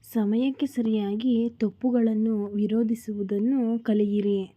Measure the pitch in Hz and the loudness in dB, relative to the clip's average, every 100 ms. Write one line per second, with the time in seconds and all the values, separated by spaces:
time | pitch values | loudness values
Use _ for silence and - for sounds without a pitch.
0 | - 233 208 226 269 269 277 - 226 220 | -4 -2 0 0 0 -2 -4 -2 0 0
1 | 202 208 254 233 233 233 208 - 254 240 | -2 -2 0 2 0 -2 -4 -2 0 2
2 | 226 220 220 214 202 208 208 220 226 226 | 2 2 0 0 -2 -2 0 0 0 -2
3 | - 208 196 202 226 269 226 233 233 214 | -4 -6 -2 0 0 0 0 -2 0 2
4 | 208 208 202 196 185 | 2 2 0 -2 -4